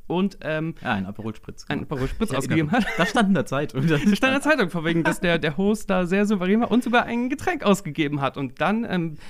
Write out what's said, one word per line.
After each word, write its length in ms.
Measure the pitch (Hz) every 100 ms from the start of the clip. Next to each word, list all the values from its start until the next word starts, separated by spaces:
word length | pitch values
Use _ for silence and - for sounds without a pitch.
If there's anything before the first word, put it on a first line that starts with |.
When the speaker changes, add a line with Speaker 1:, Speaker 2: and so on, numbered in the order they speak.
| -
Speaker 1:
und, 320 | 170 196 -
ähm, 340 | 151 156 160 -
Speaker 2:
Ja, 120 | -
ein 120 | 104 95
Aperol 280 | 107 107
Spritz, 300 | 110 - - -
Speaker 1:
ein 120 | 143
Speaker 2:
genau. 20 | -
Speaker 1:
Aperol 160 | 135 135
Spritz 220 | - 220
Speaker 2:
Ich 40 | -
erinnere 20 |
Speaker 1:
ausgegeben 300 | - 160 151
Speaker 2:
mich. 140 | 240 196
Speaker 1:
hast. 120 | -
Speaker 2:
Das 120 | 180
stand 180 | 247 196
in 60 |
der 120 | 175 -
Zeitung. 400 | 135 151 131 160
Speaker 1:
Das 140 | 147
stand 220 | 170 202
in 80 | 254
der 100 | 277
Zeitung, 300 | 285 302 226
von 140 | 175
wegen, 200 | 156 165
dass 160 | 160 -
der, 180 | 175 165
der 180 | 151 151
Host 340 | 202 214 -
da 160 | 185 175
sehr 180 | 196 208
souverän 340 | 208 185 220
war 100 | 240
und 120 | 233
sogar 220 | 240 233
ein 240 | - 233 247
Getränk 340 | 285 - 330
ausgegeben 580 | 202 190 151 143 143 143
hat. 160 | 135 151
Und 240 | 131 -
dann, 260 | 156 220 233
ähm, 260 | 185 165 151